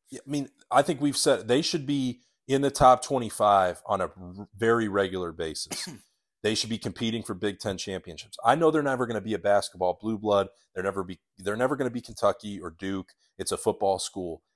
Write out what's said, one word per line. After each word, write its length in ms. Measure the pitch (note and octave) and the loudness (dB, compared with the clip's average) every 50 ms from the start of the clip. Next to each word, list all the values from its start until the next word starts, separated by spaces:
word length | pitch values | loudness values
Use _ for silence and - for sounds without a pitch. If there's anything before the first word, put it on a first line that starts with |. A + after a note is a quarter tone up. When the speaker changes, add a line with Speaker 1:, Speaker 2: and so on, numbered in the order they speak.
| _ _ | _ _
Speaker 1:
Yeah, 100 | C3+ A#2+ - | -16 -16 -12
I 40 | C3+ | -6
mean, 180 | D3 D3 C3+ - _ _ _ - | -6 -6 -6 -6 _ _ _ 2
I 120 | - C#3 C#3+ | 2 2 4
think 180 | - D#3+ B2+ | 2 0 0
we've 160 | D3 D3 C3 | 0 -2 0
said 320 | - - D3+ C3 A#2 A2+ A2 | 2 2 2 2 2 2 2
they 140 | B2 C#3+ D#3+ | 2 2 2
should 240 | - - E3 C3+ | 0 -2 -4 -2
be 340 | C3+ C#3+ C#3 C3 B2+ A#2+ - _ _ _ _ _ | -2 -2 0 0 -2 -4 -6 _ _ _ _ _
in 160 | - C3+ C3+ C#3+ | -2 0 2 2
the 80 | C#3 | 2
top 320 | C#3 - C#3+ B2+ B2+ B2 - | 2 6 8 8 8 8 4
twenty-five 800 | - C#3+ B2+ A#2 G#2 - - G#2+ G#2 G2+ G2 F#2 F2+ F2 - - | -2 -2 -2 -2 -2 -2 2 4 6 6 6 6 4 0 -4 -4
on 140 | - G#2 F#2+ | -4 -2 -2
a 40 | F2+ | -2
r-, 440 | D#2+ - F#2 F#2 F2 F2+ G2 G#2 - _ | -4 -6 -10 -16 -16 -14 -14 -16 -16 _
very 320 | F#2+ A2+ A2+ A#2 A#2 A2+ G#2 | -2 2 2 2 2 2 0
regular 440 | F#2+ G2+ G2 F#2 F#2+ F#2 F2+ E2+ D#2+ | 2 0 0 0 0 -4 -6 -6 -6
basis. 560 | E2 E2 D#2+ D2+ - - - - - - F3+ D3+ | -6 -8 -6 -6 -8 -10 -10 -10 -10 -10 -12 -12
Speaker 2:
<clears throat> 40 | - _ _ _ _ _ _ _ _ - | -16 _ _ _ _ _ _ _ _ -2
Speaker 1:
They 100 | G#2+ A2+ | 0 0
should 160 | G#2+ - G#2+ | 0 -2 -4
be 80 | A2+ G2+ | -4 -6
competing 460 | - G#2 F2 - A#2+ A2+ A2 A2+ - | -6 -8 -6 -4 -4 -2 -2 -4 -6
for 100 | - G#2 | -6 -8
Big 240 | F2+ G#2+ G#2 G2 - | -4 -4 -4 -4 -4
Ten 180 | - A2 F#2+ | -6 -6 -6
championships. 600 | F#2 - G#2 F#2+ F#2 - F2+ D#2+ - - - - - - | -6 -6 -8 -8 -8 -8 -12 -16 -16 -16 -18 -16 -2 2
I 100 | A#2 C3 | 2 2
know 160 | D#3+ E3 D#3+ | 4 4 4
they're 100 | D#3 D#3 | 4 4
never 260 | C#3+ C#3 C3 B2 B2+ A#2 | 2 0 0 0 -2 -2
gonna 120 | A#2 G#2+ | -2 -6
be 140 | G2 A2 G#2+ | -4 -4 -6
a 60 | F#2 | -2
basketball 580 | G2 G2+ G2+ G2+ - - _ F2 F#2 F2+ F2+ - | 2 2 2 2 2 0 _ -4 -2 -2 -2 -2
blue 160 | G2+ A2 A2+ | -4 -6 -6
blood. 300 | G2+ G#2+ G#2 G2+ G2 G2 G2 _ _ _ _ - | -2 0 2 4 4 4 2 _ _ _ _ -10
They're 120 | F#2+ F#2 | -4 -4
never 180 | G2 F#2+ G2 F#2 | -4 -2 -4 -6
be, 160 | F2+ F#2 - _ _ _ | -8 -10 -16 _ _ _
they're 200 | _ F#2 G2 G#2 | _ -6 -6 -2
never 180 | A2+ B2+ C3 D3 | 0 0 0 0
gonna 160 | B2+ C3+ B2 | 0 -2 -4
be 100 | A#2 A#2+ | -4 -8
Kentucky 600 | - - A2 - - G2+ F#2+ - - G#2 G2+ E2+ | -12 -12 -10 0 0 0 0 0 -6 -12 -12 -10
or 100 | E2+ F2 | -12 -12
Duke. 380 | E2 - F#2+ F#2+ G2 F#2+ F2+ _ _ _ _ _ _ - | -12 -8 -8 -6 -6 -6 -8 _ _ _ _ _ _ -10
It's 120 | F#2+ - | -6 -6
a 60 | F#2+ | -6
football 420 | - - A2 G2+ - G#2 G2 F#2+ F2+ | -2 -2 -2 -2 0 0 -2 -2 -2
school, 460 | - - - G2+ F2+ E2+ D#2+ - _ _ _ | -4 -8 -8 -10 -10 -10 -10 -12 _ _ _